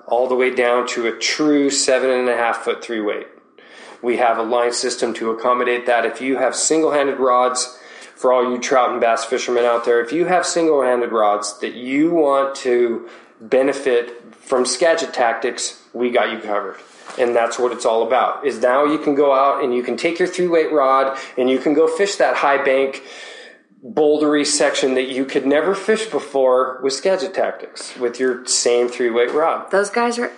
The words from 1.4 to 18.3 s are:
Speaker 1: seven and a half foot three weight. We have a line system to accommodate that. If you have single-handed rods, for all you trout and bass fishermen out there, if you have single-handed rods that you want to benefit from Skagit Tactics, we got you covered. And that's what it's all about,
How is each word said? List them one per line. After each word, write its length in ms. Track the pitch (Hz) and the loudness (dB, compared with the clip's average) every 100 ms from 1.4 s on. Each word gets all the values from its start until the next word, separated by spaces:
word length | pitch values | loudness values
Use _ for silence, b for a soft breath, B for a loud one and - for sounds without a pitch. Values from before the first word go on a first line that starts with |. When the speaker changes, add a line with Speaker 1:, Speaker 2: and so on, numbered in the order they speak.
| 151 147 139 | 2 2 2
Speaker 1:
seven 420 | 139 - 127 131 | 0 2 2 2
and 180 | 127 123 | 0 0
a 80 | 117 | 0
half 220 | 117 110 | 0 -2
foot 240 | 120 120 | -4 -6
three 180 | - 113 | -6 -4
weight. 260 | 104 101 - - _ - B B B B | -4 -6 -10 -18 _ -20 B B B B
We 160 | 120 113 | -2 2
have 200 | 120 110 | 2 2
a 40 | |
line 300 | 113 120 120 | 0 0 0
system 420 | 117 127 - 120 | -2 -4 -4 -4
to 160 | 110 113 | -4 -4
accommodate 560 | 110 123 123 123 120 123 | -2 0 0 0 -2 0
that. 200 | 120 113 | 0 0
If 140 | - | -4
you 160 | 131 127 | -4 -2
have 180 | 123 | -2
single-handed 640 | - - 160 156 147 139 123 | 0 0 2 2 2 0 0
rods, 580 | 131 123 123 123 - B B B B | 2 2 2 0 -6 B B B B
for 180 | - 131 | -2 2
all 200 | 127 123 | 2 2
you 60 | 123 | -2
trout 300 | - 131 120 | 0 2 2
and 100 | 120 | 2
bass 240 | 117 120 | 2 0
fishermen 400 | - 123 - 120 | 0 -4 0 2
out 200 | 120 117 | 2 2
there, 160 | 120 117 | 2 2
if 120 | 117 | 2
you 140 | 156 170 | -2 2
have 200 | 180 175 | 0 0
single-handed 640 | 170 160 143 127 123 120 | 0 2 2 2 0 0
rods 480 | 113 104 104 - - | 2 2 0 -4 -8
that 160 | 117 | -10
you 380 | 117 127 139 160 | -8 -4 0 2
want 420 | 170 147 135 135 135 | 2 2 2 0 -2
to 520 | 127 120 120 113 B B B _ | 0 2 2 -2 B B B _
benefit 920 | 110 127 139 139 131 120 117 - - | 0 2 2 0 0 0 -2 -10 -20
from 300 | - - 127 | -20 -2 0
Skagit 480 | 123 - 165 156 120 | 0 2 2 2 -2
Tactics, 720 | - 117 110 123 - - - _ | 0 0 0 -4 -4 -8 -10 _
we 180 | 117 123 | -4 0
got 200 | 120 110 | 2 0
you 80 | 110 | -4
covered. 380 | 107 101 98 - B B B - | -6 -6 -6 -12 B B B -2
And 160 | 120 | 0
that's 240 | 120 117 - | 2 0 0
what 140 | 123 | -2
it's 140 | 113 123 | 0 0
all 200 | 113 117 | 0 2
about, 400 | 127 95 | 2 0